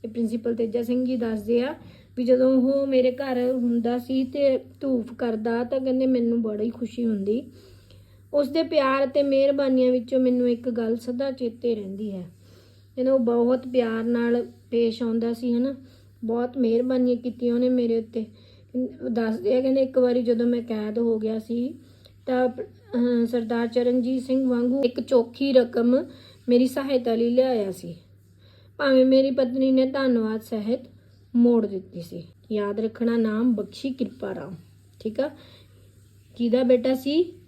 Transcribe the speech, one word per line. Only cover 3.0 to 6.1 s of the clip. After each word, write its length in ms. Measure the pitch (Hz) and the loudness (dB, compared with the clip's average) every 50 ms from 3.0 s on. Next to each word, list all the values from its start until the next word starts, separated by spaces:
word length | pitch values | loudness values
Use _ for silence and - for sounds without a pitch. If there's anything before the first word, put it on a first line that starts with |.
| 254 254 | 4 4
ਘਰ 400 | 254 254 277 269 254 247 247 247 | 0 0 -4 -4 -2 -2 0 0
ਹੁੰਦਾ 460 | 262 254 240 240 233 233 226 233 240 | 0 0 0 0 0 0 0 0 -2
ਸੀ 260 | 247 247 - 262 262 269 | -2 -4 -2 -2 -2 -2
ਤੇ 360 | 254 262 285 285 277 262 254 - - - - | -2 -2 0 2 2 2 0 -2 -8 -16 -8
ਧੂਫ 320 | - 277 262 240 220 - 233 | -4 -2 -2 -2 -2 -6 -8
ਕਰਦਾ 500 | - 254 233 220 214 214 233 233 233 247 | -6 -4 -4 -2 -2 -2 -2 -2 -2 -2
ਤਾਂ 160 | 240 269 262 | -2 -4 -4
ਕਹਿੰਦੇ 260 | 262 262 254 262 262 | -2 0 0 0 2
ਮੈਨੂੰ 360 | 262 | 2